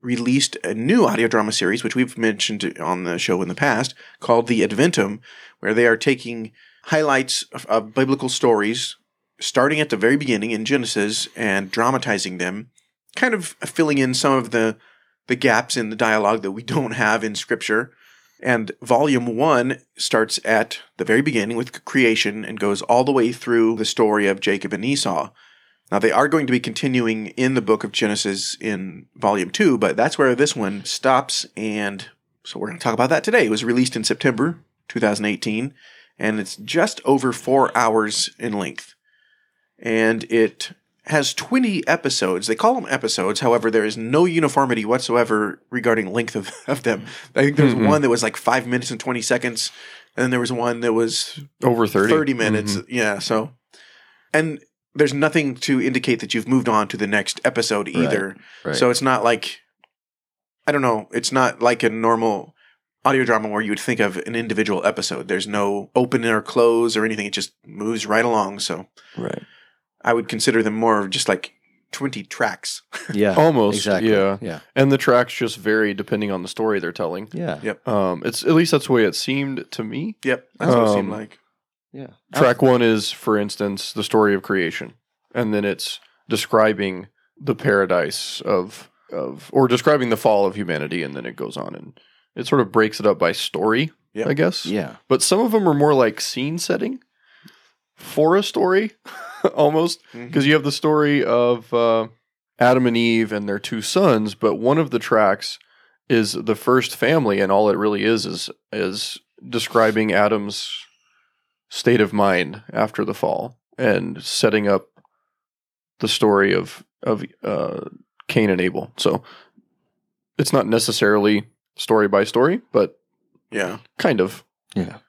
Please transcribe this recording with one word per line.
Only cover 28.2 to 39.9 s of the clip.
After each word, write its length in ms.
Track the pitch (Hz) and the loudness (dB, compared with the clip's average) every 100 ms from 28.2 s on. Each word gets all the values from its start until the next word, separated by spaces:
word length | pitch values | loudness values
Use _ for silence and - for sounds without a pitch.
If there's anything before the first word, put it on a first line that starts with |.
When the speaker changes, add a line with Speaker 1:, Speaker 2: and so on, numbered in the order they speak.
| 104 98 - - | -2 -4 -6 -6
Speaker 1:
in 460 | 110 101 95 80 - - | -6 -6 -8 -14 -20 -4
volume 360 | 107 101 90 | 0 0 -2
two, 260 | - 202 123 | 2 2 4
but 180 | 98 101 | 0 2
that's 220 | 131 - | 0 2
where 160 | 139 123 | 2 4
this 200 | 147 127 | 0 0
one 280 | 98 101 | -6 -6
stops, 640 | 95 - 131 127 135 - - - | -8 -2 2 2 0 -8 -8 -8
and 520 | 110 107 101 98 - _ _ _ | -6 -4 -6 -8 -16 _ _ _
so 140 | - - | -16 -10
we're 80 | 104 | -10
gonna 100 | - | -6
talk 160 | 123 113 | -4 0
about 140 | 127 | 2
that 120 | 156 | 2
today. 220 | - 233 120 | 2 2 2
It 60 | |
was 120 | 110 | 0
released 320 | 113 123 127 117 | 0 2 0 -2
in 80 | |
September 540 | 110 - 135 110 147 165 _ _ _ | -4 0 0 0 -2 -4 _ _ _
two 120 | 120 | 0
thousand 260 | 107 104 104 | 0 0 -2
eighteen, 500 | 101 113 107 135 _ - - _ _ | -4 -4 -4 -6 _ -20 -20 _ _
and 220 | 107 107 | -4 -2
it's 160 | 95 - | -6 -12
just 460 | 107 165 202 - - | -4 0 0 -2 0
over 260 | 139 131 | 2 0
four 440 | 117 - 135 127 - | -4 0 2 2 2
hours 540 | 117 110 107 104 - _ | 2 2 0 -2 -6 _
in 140 | 117 | -6
length. 420 | 104 82 - - _ _ _ _ _ _ _ _ _ | -4 -6 -8 -18 _ _ _ _ _ _ _ _ _
And 460 | 117 | -2